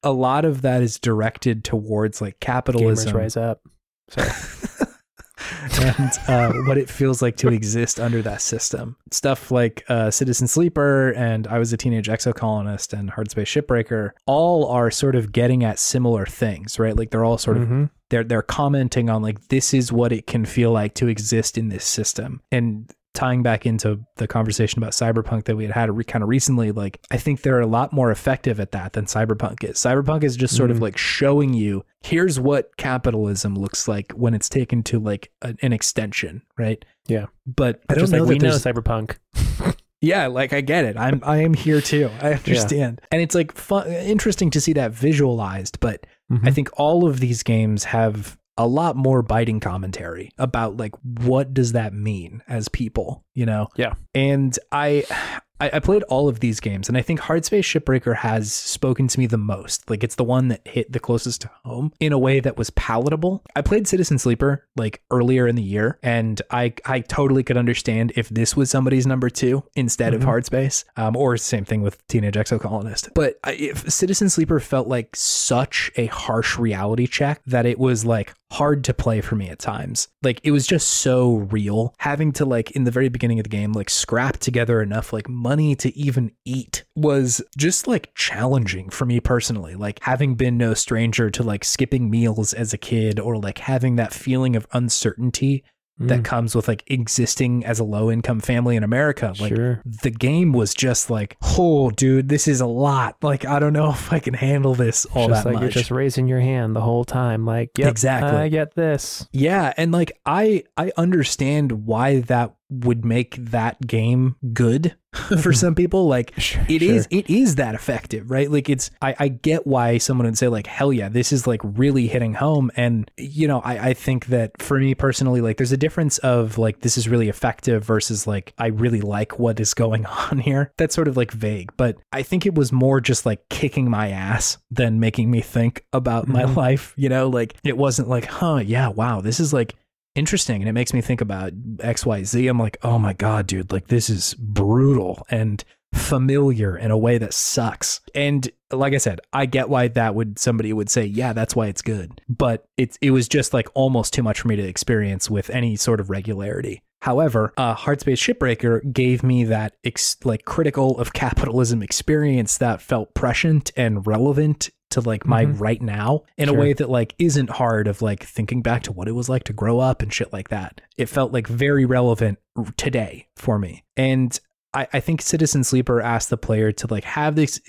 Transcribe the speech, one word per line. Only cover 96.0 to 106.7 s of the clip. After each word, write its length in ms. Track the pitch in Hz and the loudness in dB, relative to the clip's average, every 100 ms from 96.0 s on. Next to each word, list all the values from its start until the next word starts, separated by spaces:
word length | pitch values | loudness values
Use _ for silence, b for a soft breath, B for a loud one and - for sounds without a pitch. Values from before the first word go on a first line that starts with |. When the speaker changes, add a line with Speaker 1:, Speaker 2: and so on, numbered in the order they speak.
Speaker 2:
that 200 | 123 123 | 0 0
Speaker 1:
Mm. 20 | |
Speaker 2:
comes 320 | 110 120 117 117 | 2 0 0 0
with, 140 | 113 | 0
like, 120 | 107 - | -2 -2
existing 800 | 135 113 - 117 - 127 123 117 | -4 -2 0 0 0 0 0 0
as 120 | 113 | -2
a 60 | |
low 260 | 107 104 110 | -2 0 0
income 300 | 113 117 113 | 0 0 -2
family 380 | - 120 123 117 | 0 0 2 2
in 80 | 107 | 2
America. 480 | 123 151 139 107 95 | 2 2 0 -4 -4
Like, 160 | 104 | -2
Speaker 1:
Sure. 280 | 110 123 117 120 110 | 0 0 -2 -6 -4
Speaker 2:
the 80 | 135 | -4
game 440 | 113 127 160 180 | 0 0 4 4
was 200 | 123 104 | 4 2
just 360 | - 131 120 - | 0 0 0 0
like, 260 | 113 101 - - - | -2 -4 -4 0 4
"Oh, 320 | 175 147 131 | 4 4 4
dude, 380 | 104 131 131 131 | 2 4 4 4
this 180 | 143 - | 0 2
is 140 | 131 | 2
a 40 | 123 | 0
lot. 520 | 117 143 135 120 - | 2 2 2 -2 -2
Like, 220 | 147 139 - | -2 -2 0
I 140 | 143 | 2
don't 140 | 147 | 2
know 160 | 151 151 | 4 2
<laughs> 100 | 135 | 0
if 140 | - | 0
I 60 | 165 | -2
can 140 | - | 0
handle 420 | 123 135 143 135 127 | -2 0 2 2 2
this 280 | 117 - - | 2 0 -2
all 200 | 127 117 | 0 2
Speaker 1:
Just 160 | 110 | 2
Speaker 2:
that 60 | 120 | 2
Speaker 1:
like 100 | 117 | 0
you're 80 | 123 | 0
Speaker 2:
much." 60 | |
Speaker 1:
just 180 | 123 123 | 0 0
raising 340 | 123 139 127 127 | 0 0 2 0
your 140 | 127 | 2
hand 340 | 127 131 110 | 2 2 0